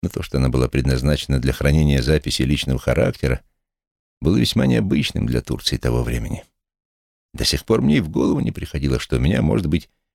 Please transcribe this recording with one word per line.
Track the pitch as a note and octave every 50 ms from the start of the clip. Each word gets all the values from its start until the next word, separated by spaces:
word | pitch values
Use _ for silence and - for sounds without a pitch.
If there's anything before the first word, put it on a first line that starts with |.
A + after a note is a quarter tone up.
| -
Но | F2+
то, | - - -
что | - -
она | C2+ C2 C2
была | B1 B1+ B1+ B1+
предназначена | - C2+ B1+ C2 C2 B1+ B1 D2 D2+ C#2 - - C#2 C2+
для | A#1+ C2 B1
хранения | - - C2+ D2 D#2+ D#2 D2 C#2+ C#2 B1+
записей | C2 D#2 D2+ - - - - C2
личного | B1+ D2 C#2+ - - C2 B1+
характера, | - - B1+ - - - - - - C2+ B1 - _ _ _ _ _ _ _ _ _ _ _ _ _ _ _ _
было | - C#3+ G2
весьма | A2 A#2 A2+ - A2+ B2+
необычным | C3+ B2 A2+ G#2+ F#2+ - C#2+ - - - - -
для | A#1 B1 A#1+
Турции | - - - - - - - B1
того | - B1 A#1+ A#1+ A#1+
времени. | A#1 A#1 A#1 A1 - - - - _ _ _ _ _ _ _ _ _ _ _ _ _ _ _ _ _ _
До | - -
сих | - - C#2 -
пор | - A2+ A2+
мне | B2 C3+ -
и | D3
в | G2 D2+
голову | D#2 - B1+ - - D3
не | - A2+ -
приходило, | - - - - C#2+ C2+ C#2 C2 A#1+
что | - - -
у | B1
меня | B1 D2 G2+ C2
может | A#1 D2 - A1+ -
быть | - D2+ E2 - _ _ _ _ _ _